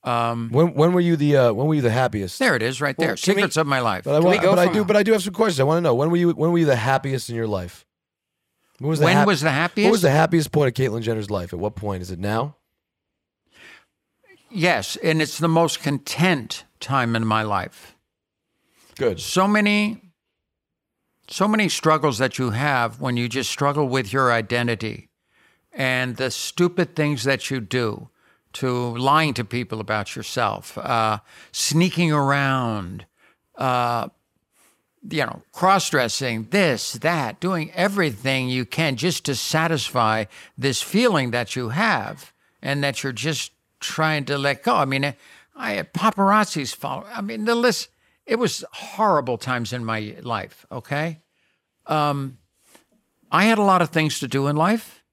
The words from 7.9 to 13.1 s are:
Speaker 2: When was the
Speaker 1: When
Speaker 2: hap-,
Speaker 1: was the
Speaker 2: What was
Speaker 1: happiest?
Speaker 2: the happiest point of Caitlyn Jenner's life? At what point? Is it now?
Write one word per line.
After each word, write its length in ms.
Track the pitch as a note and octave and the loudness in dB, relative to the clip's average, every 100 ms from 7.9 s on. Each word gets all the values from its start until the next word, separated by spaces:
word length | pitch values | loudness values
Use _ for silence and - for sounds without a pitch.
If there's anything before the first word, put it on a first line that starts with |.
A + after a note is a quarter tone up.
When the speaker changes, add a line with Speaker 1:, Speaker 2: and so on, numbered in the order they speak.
| _ _ _ _ _ _ _ _ _ | _ _ _ _ _ _ _ _ _
Speaker 2:
When 100 | C#3 | -4
was 80 | D#3 | 4
the 60 | D#3 | 6
Speaker 1:
When 80 | F3+ | 6
Speaker 2:
hap-, 120 | D3 | 6
Speaker 1:
was 140 | D#3+ | 4
the 40 | D#3 | 2
Speaker 2:
What 60 | |
was 80 | C3+ | 2
Speaker 1:
happiest? 420 | E3+ - G3+ A3 | 0 2 4 6
Speaker 2:
the 80 | E3+ | 4
happiest 400 | C#3+ D#3+ E3+ D3 | 4 4 2 2
point 160 | D3+ C#3 | 2 2
of 60 | |
Caitlyn 300 | B2 C3 A2+ | 2 -2 0
Jenner's 260 | A2+ A2 G2 | -2 -2 -2
life? 240 | G2+ F2 | -4 -4
At 60 | F2 | -4
what 160 | G2+ - | -4 -4
point? 260 | G#2 F#2+ | -6 -6
Is 80 | F2+ | -8
it 80 | F2 | -6
now? 360 | G2+ A2 C#3+ - _ _ _ _ _ | -2 -2 -4 -8 _ _ _ _ _